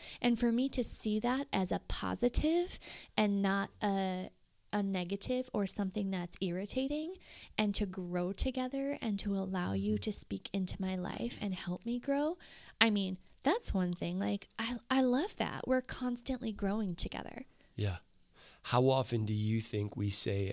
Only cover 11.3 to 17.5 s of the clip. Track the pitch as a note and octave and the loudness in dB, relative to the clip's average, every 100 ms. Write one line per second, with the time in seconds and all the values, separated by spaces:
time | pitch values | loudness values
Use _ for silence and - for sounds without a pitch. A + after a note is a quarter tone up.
11.3 | - G3+ F#3 - F3+ A#3 A#3+ C4 C#4 D4+ | -4 -6 -6 -6 -6 -6 -6 -2 0 0
12.3 | F4 - - - - A3+ G#3 F#3+ F#3 - | -4 -12 -20 -4 2 4 4 -2 -6 -12
13.3 | - C#4 A4+ - G3 F3+ F3 E3+ F3+ G3+ | -2 2 2 2 2 0 -2 -4 -2 -2
14.3 | G3+ - - A3+ A#3+ - C4 B3+ B3+ G4 | -4 -6 -8 -6 -6 0 2 4 2 0
15.3 | - F3 - - B3+ - - B3 A#3+ - | -2 -4 -4 -2 -2 -2 -6 -2 -2 -2
16.3 | B3+ A3 G3+ G3 G#3+ G3 E3+ - - - | -2 -6 -2 -2 0 0 2 0 0 -10
17.3 | - C4+ | -12 -16